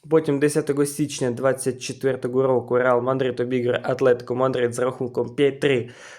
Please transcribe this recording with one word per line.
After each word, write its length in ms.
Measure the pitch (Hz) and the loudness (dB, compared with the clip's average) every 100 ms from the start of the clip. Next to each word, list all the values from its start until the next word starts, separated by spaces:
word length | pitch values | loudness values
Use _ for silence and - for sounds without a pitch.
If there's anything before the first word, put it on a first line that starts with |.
| 143 | 0
Потім 300 | 160 156 139 | 2 2 2
десятого 460 | 147 151 147 143 143 | 2 2 0 0 0
січня 460 | - 143 - 127 | -2 -4 -2 -4
двадцять 500 | 120 131 131 135 123 | 0 0 0 -2 -6
четвертого 600 | - 120 135 127 127 127 | -8 -4 -2 -2 -2 2
року 340 | 135 123 117 123 | 2 2 2 2
Реал 240 | 127 123 | 4 2
Мадрид 380 | 123 131 127 120 | 2 0 -2 -2
обіграє 420 | 123 127 123 120 | -2 -2 0 0
Атлетико 520 | 127 131 131 123 120 123 | -2 2 2 2 0 0
Мадрид 380 | 131 127 120 | 0 0 -2
з 60 | 120 | -2
рахунком 560 | 127 127 127 123 120 120 | -4 -4 -6 -4 -4 0
п'ять 240 | 139 139 | 0 2
три 300 | 147 127 117 - - | 0 0 -2 -12 -20